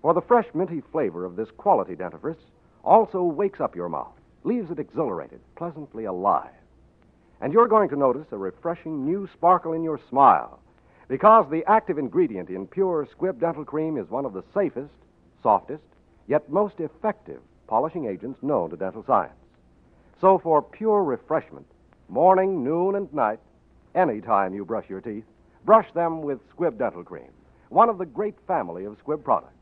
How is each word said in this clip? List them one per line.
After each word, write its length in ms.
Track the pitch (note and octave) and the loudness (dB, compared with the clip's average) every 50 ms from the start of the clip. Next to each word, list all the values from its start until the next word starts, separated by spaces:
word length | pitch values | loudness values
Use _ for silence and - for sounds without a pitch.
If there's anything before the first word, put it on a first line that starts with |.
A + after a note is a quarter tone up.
For 140 | - D3 - | 2 2 0
the 80 | F3 F3 | 0 2
fresh, 240 | - A#3+ A#3+ G#3 - - | 2 2 2 2 0 -4
minty 260 | D3+ F#3 D#3+ E3+ D#3 - _ - | -6 -4 -4 -4 -8 -10 _ -4
flavor 320 | D#3+ C#3+ G2+ D#2+ F2 F2+ | -2 -2 -2 -4 -6 -10
of 120 | F#2 F2 | -10 -8
this 140 | F2+ A2 - | -8 -10 -10
quality 440 | - _ - G3+ F#3+ A#2+ F#2+ E2 F#2 | -10 _ 2 2 2 2 2 -4 -8
dentifrice 420 | D2+ F#2 F2 D#2+ D#2+ - D3 E3 - _ _ _ _ _ _ _ _ _ | -10 -10 -12 -12 -10 -10 -10 -10 -10 _ _ _ _ _ _ _ _ _
also 380 | - E3+ A3+ A3 - - F#3+ F3+ | 6 6 6 6 4 -2 -2 -2
wakes 380 | F3 D#3 C#3+ G#3 G3 G3 - | -2 0 0 -2 -4 -2 -4
up 160 | D3+ A2 - | -6 -6 -4
your 120 | E2+ F2 F2 | -6 -8 -6
mouth, 260 | D#2+ C#2+ A1+ - - _ _ _ _ _ _ | -6 -8 -8 -10 -16 _ _ _ _ _ _
leaves 260 | D#3+ A#3 B3 G#3+ D#3 | -4 -4 -4 -4 -8
it 80 | E3+ D3 | -8 -10
exhilarated, 640 | C#3+ - _ B2 D#3+ B2+ F#2+ E2 C#2+ B1 - - _ _ _ | -10 -10 _ -6 -4 -4 -4 -8 -10 -12 -16 -20 _ _ _
pleasantly 480 | - E3 F3 D3+ D3+ D3+ - _ A2 A2+ | -12 -12 -10 -10 -12 -16 -16 _ -10 -8
alive. 460 | G2+ F#2 F2+ F#2 G2+ F2+ C#2 - B1+ - _ _ _ _ _ _ _ _ _ _ _ _ _ _ _ _ _ | -8 -6 -2 0 2 2 2 0 -4 -18 _ _ _ _ _ _ _ _ _ _ _ _ _ _ _ _ _
And 120 | - C3 D3+ | -8 0 4
you're 160 | A3+ A#3 A#3 | 4 4 6
going 220 | G#3+ A3 G3+ F3 | 4 2 2 2
to 60 | D3+ | 0
notice 300 | C#3+ C#3 C3 A#2+ C3+ D#3 _ | 0 2 2 2 0 -6 _
a 80 | - G#2 | -10 -8
refreshing 680 | F#2+ F#2 - - - E3+ F3 E3 - D#3+ D#3+ D3 C3 | -8 -8 -8 -8 -8 -8 -8 -8 -8 -10 -8 -6 -4
new 240 | C#3+ F3 G3+ G3 F#3 - | -4 -4 -4 -6 -10 -12
sparkle 380 | _ - E3+ F#3 F3 - E3 D#3+ | _ 4 4 4 4 2 -2 -6
in 100 | E3 E3 | -4 -4
your 180 | D#3+ D#3 C#3 - _ | -4 -6 -6 -8 _
smile, 520 | - C3+ C#3 B2+ F#2+ D2+ A#1+ A1+ B1+ B1+ _ _ _ _ _ _ _ _ - _ | 4 6 8 8 8 6 2 -6 -14 -20 _ _ _ _ _ _ _ _ -10 _
because 420 | C3 C#3 - G#3 A3 A3+ G3+ C3+ | -6 4 6 8 8 8 6 2
the 140 | D3 D#3+ D#3+ - | -2 -4 0 2
active 300 | G#3 A3 A3 - F3 C#3+ | 2 2 2 0 -6 -4
ingredient 520 | C#3+ A#2+ - E3 F#3 C#3 G#2+ F#2 F2+ - | -4 -4 0 0 0 0 -2 -8 -8 -8
in 160 | F#2 F#2+ G2 | -8 -10 -10
pure 400 | - - F3+ G3 F#3 F3 D#3 C#3+ | -10 -4 -2 -2 0 0 -2 -4
Squibb 340 | - - _ E3 F#3 F#3 A#2+ | -6 -8 _ -4 -4 -4 -2
Dental 240 | E3 E3+ E3 D3 D3+ | -4 -4 -4 -6 -10
Cream 320 | - - D3+ D#3 D#3+ D#3 | -8 -6 -4 -4 -4 -4
is 120 | C#3 G2 D#2 | -6 -6 -6
one 160 | G2+ B2+ C#3 | -6 -6 -6
of 80 | C3 G2+ | -6 -8
the 100 | F#2 F2+ _ _ | -10 -12 _ _
safest, 380 | G3+ G3+ F3 - A#2 C#3 D3 _ _ _ _ _ _ _ _ _ _ _ | -2 -2 -2 -4 -8 -14 -14 _ _ _ _ _ _ _ _ _ _ _
softest, 400 | A2+ G#2+ F#2+ - - C3+ D#3 _ _ _ _ _ _ _ _ _ | 2 2 2 2 -4 -14 -14 _ _ _ _ _ _ _ _ _
yet 240 | - C#3+ D3+ D3 - | -2 -2 -2 -2 0
most 300 | C#3+ F#3 G#3 G3+ - - | -2 -2 -2 -2 -4 -8
effective 600 | E3+ C#3+ _ _ - - - _ _ - C#2+ B1 _ _ _ _ _ | -8 -8 _ _ -6 -6 -6 _ _ -18 -18 -18 _ _ _ _ _
polishing 400 | - - A2 C3 D#3+ - F#3 D3 | -2 -2 0 0 0 -4 -6 -6
agents 360 | A2+ G2 F2+ - B2 C3 _ - | -6 -8 -8 -8 -12 -12 _ -4
known 280 | C3+ D3+ A2+ F2 D#2+ | -2 0 0 -2 -2
to 60 | E2+ | -6
dental 260 | D#2+ F#2+ F#2+ F2 A2 G2 | -6 -8 -8 -8 -10 -2
science. 260 | - C3 G#2 D#2+ C2+ - _ _ _ _ _ _ _ _ _ _ _ _ _ _ _ _ _ | 0 2 2 2 0 -8 _ _ _ _ _ _ _ _ _ _ _ _ _ _ _ _ _
So 180 | - F#3+ F#3+ F3+ | 4 4 4 4
for 240 | - E3 D#3+ D3 - | 2 2 2 2 2
pure 400 | - - - G#3+ A3 G#3+ G#3 F#3+ | 0 -12 -6 -2 0 2 2 2
refreshment, 640 | D3+ B2+ A2+ _ _ D#3 D#3+ - - - C#2 C#2+ _ _ _ _ _ _ _ _ _ | 0 -2 -6 _ _ -4 -4 -4 -6 -18 -20 -20 _ _ _ _ _ _ _ _ _
morning, 540 | F2 A#2 D#3 F#3 F#3+ F#3 F#3+ F#3+ G3 E3+ B2 | -2 4 6 6 6 6 4 0 0 -2 -2
noon, 320 | B2+ D#3+ E3+ F3+ F#3+ G3 | -2 -2 0 0 -2 -2
and 180 | G3+ G#3 D#3+ C#3+ | -4 -6 -6 -4
night, 280 | D3+ B2 G#2+ A2 A2+ _ _ _ _ _ _ _ _ _ _ _ | -2 -2 -2 -2 -4 _ _ _ _ _ _ _ _ _ _ _
any 260 | - F#3 D#3 A2+ G#2+ | 0 0 0 0 -6
time 340 | G#2 A2 A2 G2 G2 F#2 F#2 | -2 0 0 0 0 0 -4
you 100 | G2+ G2+ | -8 -8
brush 240 | E2 A2+ G#2+ - _ | -6 -6 -8 -8 _
your 120 | F#2+ F#2+ | -14 -12
teeth, 240 | - A#2 G#2+ G#2 G#2+ _ _ _ _ _ _ _ _ | -10 -10 -12 -12 -14 _ _ _ _ _ _ _ _
brush 260 | - G#3+ A3 G3 - - | 4 4 4 4 2 -4
them 300 | E3 E3+ E3 E3 E3 D#3 | -2 -2 -2 -2 -4 -6
with 160 | C#3+ C#3+ - _ _ _ | -8 -8 -8 _ _ _
Squibb 240 | - F3 E3 B2 G#2+ | -4 -4 -4 -2 -2
Dental 240 | B2+ A2 - F2 F2 | -6 -6 -6 -8 -16
Cream, 280 | - F2+ D2 B1 B1+ _ _ _ _ _ _ _ _ | -16 -16 -18 -18 -20 _ _ _ _ _ _ _ _
one 180 | - E3 A3+ A#3 | 4 4 4 4
of 100 | A3 F3+ | 4 -4
the 80 | F#3+ | -6
great 300 | D#3+ A#2+ D#3 G#3 G#3+ - _ _ | -10 -6 -6 -6 -6 -6 _ _
family 380 | - F#3 D#3+ A2 F2 E2 F2 F#2+ | -4 -2 -2 -2 -4 -8 -10 -10
of 180 | G#2 G#2+ - _ | -12 -14 -14 _
Squibb 220 | C#3 D3+ D3+ - | -6 -6 -6 0
products. 300 | C#3+ A#2+ F2 - B1 _ _ | 0 0 0 0 -6 _ _